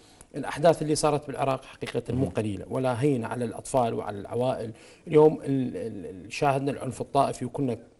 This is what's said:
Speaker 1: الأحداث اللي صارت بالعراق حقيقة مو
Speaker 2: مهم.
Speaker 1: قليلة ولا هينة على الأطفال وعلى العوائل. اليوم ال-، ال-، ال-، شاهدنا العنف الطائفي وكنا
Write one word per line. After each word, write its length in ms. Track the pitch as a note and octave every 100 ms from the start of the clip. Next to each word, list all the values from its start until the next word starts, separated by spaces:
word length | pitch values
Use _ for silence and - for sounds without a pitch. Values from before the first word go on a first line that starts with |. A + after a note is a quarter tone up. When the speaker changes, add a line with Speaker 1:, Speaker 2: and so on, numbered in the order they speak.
| - - - -
Speaker 1:
الأحداث 460 | G2+ C#3+ E3 D3+
اللي 120 | D3+
صارت 320 | D3+ D3+ C#3+ C#3+
بالعراق 380 | B2+ C3+ C3
حقيقة 380 | - - - A#2+ -
مو 120 | B2
Speaker 2:
مهم. 100 | C3+
Speaker 1:
قليلة 340 | - G#2+ F#2+ -
ولا 320 | B2+ B2+ A2+
هينة 240 | D3 C3 A2
على 180 | A2+
الأطفال 500 | A#2 - - C3+ A#2
وعلى 240 | A#2+ G#2 G2+
العوائل. 540 | G2 A2+ B2 F2 D#2+ A2 - - -
اليوم 340 | D3+ D#3 D3+
ال-، 320 | C#3 C3+ B2 F2+
ال-، 500 | A2+ G2+ E2 F#2 D#2+
ال-، 60 |
شاهدنا 380 | - D3 C3+ C#3
العنف 300 | B2 C3+ A#2
الطائفي 440 | B2 C#3+ B2+ -
وكنا 340 | B2 - C3+ A2+ - _